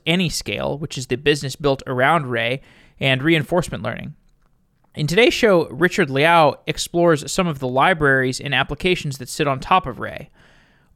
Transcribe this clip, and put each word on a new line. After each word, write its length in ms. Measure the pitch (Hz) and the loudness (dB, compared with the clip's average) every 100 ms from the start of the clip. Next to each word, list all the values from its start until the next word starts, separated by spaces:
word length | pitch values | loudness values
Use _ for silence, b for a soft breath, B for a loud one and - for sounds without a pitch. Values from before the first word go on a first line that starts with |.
| - | -2
Anyscale, 720 | 170 175 - - 107 135 143 | 0 -2 -4 -6 -6 -4 -6
which 180 | 151 - | -8 -10
is 120 | 127 | -6
the 80 | - | -2
business 400 | 147 147 135 - | 0 0 -2 -4
built 260 | 143 143 - | -2 -2 -4
around 380 | 127 135 165 131 | 0 2 2 0
Ray, 360 | 120 113 131 b b b - | -2 -2 -4 b b b -4
and 200 | 139 131 | -2 0
reinforcement 600 | 143 165 - 175 - 135 | 2 2 2 -2 -2 -6
learning. 320 | 110 117 - 151 _ _ _ _ _ _ _ - | -8 -8 -12 -16 _ _ _ _ _ _ _ -6
In 120 | 147 | -2
today's 280 | 175 247 - | 2 2 4
show, 340 | 226 180 143 | 4 4 2
Richard 420 | 127 180 - 156 | 0 0 2 0
Liao 480 | 135 156 170 151 - - | 2 4 6 4 2 -6
explores 640 | 151 - 170 170 151 143 | -6 -4 2 4 2 0
some 160 | - 180 | -2 -2
of 140 | 139 | -2
the 80 | 131 | -2
libraries 720 | 127 147 180 147 135 131 127 | 2 2 4 4 4 2 -2
and 120 | 135 | -4
applications 640 | 127 139 143 185 180 147 135 | -2 -2 -2 -2 -2 -2 -8
that 100 | 120 | -8
sit 180 | - 151 | -4 -2
on 140 | 131 | -2
top 260 | - 185 147 | 0 0 0
of 140 | 120 | -8
Ray. 300 | - - - b b b b b b | -10 -12 -16 b b b b b b